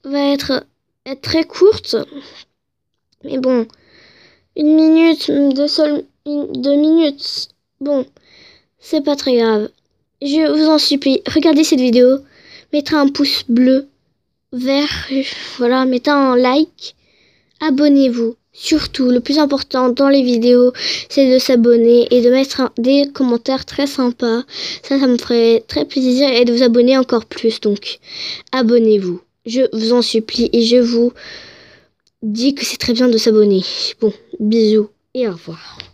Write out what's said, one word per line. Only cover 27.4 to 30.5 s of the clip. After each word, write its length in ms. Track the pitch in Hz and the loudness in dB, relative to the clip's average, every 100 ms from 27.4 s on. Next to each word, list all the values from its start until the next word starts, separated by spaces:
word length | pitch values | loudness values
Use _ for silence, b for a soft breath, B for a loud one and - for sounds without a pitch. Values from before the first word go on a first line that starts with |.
| 226 - | -4 -2
Donc, 380 | 208 202 - - B B B B B | -4 -4 -8 -16 B B B B B
abonnez-vous. 680 | 262 226 240 220 208 185 175 _ _ | -2 2 2 4 2 0 -8 _ _
Je 160 | 233 247 254 | -8 -2 -2
vous 200 | 220 220 | -2 0
en 100 | 247 | 0
supplie 480 | 233 226 220 - 233 | 0 -4 -4 -4 0